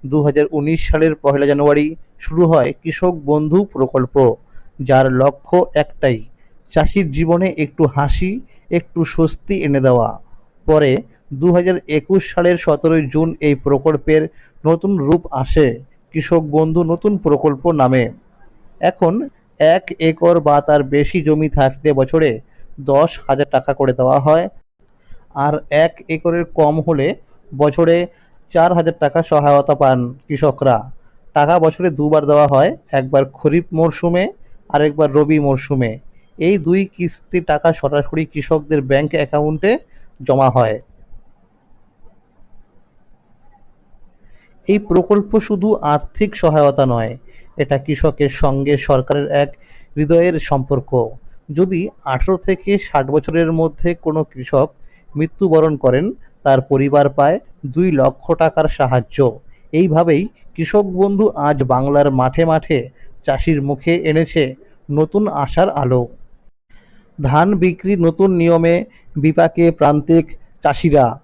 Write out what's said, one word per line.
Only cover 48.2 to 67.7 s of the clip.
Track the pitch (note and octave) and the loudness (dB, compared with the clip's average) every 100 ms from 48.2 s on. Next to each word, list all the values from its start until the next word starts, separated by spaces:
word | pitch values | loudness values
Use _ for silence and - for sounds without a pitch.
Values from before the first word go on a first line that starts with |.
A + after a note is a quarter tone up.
| C#3+ | -4
সঙ্গে | - D3+ C3+ C#3 D3 | 0 -2 0 0 -2
সরকারের | - C3+ B2+ C#3+ C#3+ | 0 -2 0 -4 -2
এক | D3 C#3+ - - - - | -2 -2 -6 -20 -20 -14
হৃদয়ের | - D3+ E3+ F3 D#3+ | -6 2 4 2 0
সম্পর্ক। | - C#3+ B2+ C#3 - B2+ A2 - - - - | -2 -4 -2 -4 -2 -2 -2 -8 -20 -20 -10
যদি | D3+ F#3 F3+ G3+ - - | -2 -2 -2 -6 -8 -6
আঠারো | B2+ - F#3 | -2 0 -2
থেকে | - F#3+ - G3+ | -2 -4 -2 -2
ষাট | - D3 C3+ | -2 -4 0
বছরের | D3 - D#3+ E3 | -2 0 0 0
মধ্যে | E3 D#3+ D3 F3 E3+ | 0 -2 -2 -4 -2
কোনো | D#3+ D#3 | -4 -4
কৃষক | D3+ C3 B2+ C#3 D3 _ - _ - | -6 -10 -2 0 0 _ -20 _ -14
মৃত্যুবরণ | C#3+ D#3+ - F#3+ D#3 D#3+ D3 | -6 -6 -2 2 4 2 2
করেন, | B2+ B2 F#3+ - - _ | 2 2 -2 -8 -18 _
তার | C#3+ C3+ | 0 0
পরিবার | C3 C#3 C#3 C#3+ C#3+ | 2 -2 2 2 2
পায় | C#3 C#3+ F#3+ - - C#3 | 2 0 0 -6 -14 -8
দুই | D3 F#3 | -2 0
লক্ষ | D3+ C3 C3 - | 2 0 -2 -4
টাকার | E3 E3 - D#3 | 0 0 2 -2
সাহায্য। | - C3 B2+ A#2 - C3 A2 - - - | 0 0 0 -2 0 0 0 -18 -20 -6
এইভাবেই | D#3 F3+ D#3 E3+ D3 G3+ _ - | 0 2 2 2 0 -2 _ -20
কৃষক | - E3 G#3 G3+ | -8 -2 0 0
বন্ধু | F3+ G3+ G3+ G#3+ F3 | 0 0 2 0 0
আজ | D3 C#3+ | -2 -2
বাংলার | C3 B2+ C#3 C#3+ C#3+ | 0 0 2 2 2
মাঠে | C3 B2+ B2+ E3 | 2 0 0 0
মাঠে | D#3+ - C#3+ A#2+ - - - | 0 -2 -4 -4 -16 -20 -12
চাষির | - C3+ - D3+ | -6 -4 0 -2
মুখে | C#3 C#3+ - E3+ | -2 -4 -2 -2
এনেছে | D#3+ D#3 D#3+ E3 C3+ C3 - - - | 0 -2 0 -2 -2 -6 -20 -20 -6
নতুন | C#3+ D#3 G3+ G#3+ D3 | -2 -2 -2 -2 -4
আশার | C3+ - F#3+ C#3+ | -4 0 0 0
আলো। | B2+ B2+ A#2+ - - - - _ _ - _ - _ - | -2 -2 -2 -12 -20 -20 -20 _ _ -20 _ -20 _ -8
ধান | C#3 D3 F3+ G3+ | -2 0 2 2
বিক্রি | F3+ | 0